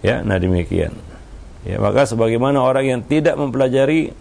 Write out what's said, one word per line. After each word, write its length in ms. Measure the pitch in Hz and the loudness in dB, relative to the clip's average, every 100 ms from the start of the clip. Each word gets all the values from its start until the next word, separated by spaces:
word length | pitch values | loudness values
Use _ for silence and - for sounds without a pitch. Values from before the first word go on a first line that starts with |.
Ya, 240 | 98 - 101 | 0 0 0
nah 160 | 95 | 0
demikian. 560 | 90 90 82 87 82 - - - - - - - - | 2 0 0 -2 -2 -6 -18 -18 -18 -18 -18 -14 -8
Ya, 80 | 98 | -2
maka 320 | 101 107 139 | 0 2 2
sebagaimana 560 | 117 113 117 131 143 | 2 2 2 2 2
orang 240 | 127 131 135 | 2 2 0
yang 140 | 123 | -2
tidak 320 | - 151 156 147 | 0 2 2 0
mempelajari 800 | 143 123 131 131 135 156 151 - | -2 0 2 2 2 2 0 -8